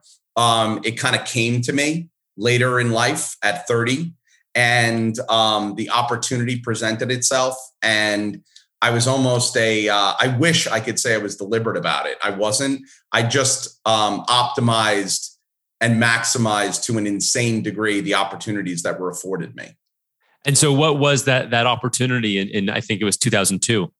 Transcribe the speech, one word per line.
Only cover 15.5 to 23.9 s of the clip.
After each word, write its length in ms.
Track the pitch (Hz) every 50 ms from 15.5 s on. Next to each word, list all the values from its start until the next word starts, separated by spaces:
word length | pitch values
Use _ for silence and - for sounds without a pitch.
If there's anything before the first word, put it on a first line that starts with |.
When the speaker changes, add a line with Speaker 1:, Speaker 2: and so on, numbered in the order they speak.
| _ _ _ _ _ -
Speaker 1:
and 200 | 120 120 113 110
maximized 840 | 117 117 113 110 104 - - 127 113 110 107 104 101 95 87 - -
to 120 | - 117
an 80 | 110 104
insane 560 | 104 101 101 - - - 131 120 117 113 110
degree 380 | 92 107 95 101 107 107 104 101
the 140 | 90 98 101
opportunities 720 | 98 98 95 - 87 - 110 104 101 95 90 87 85 -
that 180 | 95 85 87
were 80 | 92 90
afforded 440 | 87 - - 92 95 87 80 - 58
me. 220 | - - - - _ _ _ _ _ _ _ _ _ _ _ _ _ -
Speaker 2:
And 120 | 139 143
so 140 | - 160 147
what 260 | 139 135 156 160 143
was 280 | 143 143 143 143 127 -
that, 260 | 139 131 131 - 113
that 160 | 120 117 117
opportunity 680 | 123 120 113 - 123 - - 127 127 127 123 113 107 98
in, 100 | 98 95
in, 220 | 101 110 107 98 101
I 100 | - 104
think 220 | - - 110 92
it 40 | 107
was 120 | 101 92
two 120 | - - 120
thousand 320 | 110 104 95 - 98 90
two? 300 | - - 120 104 90 82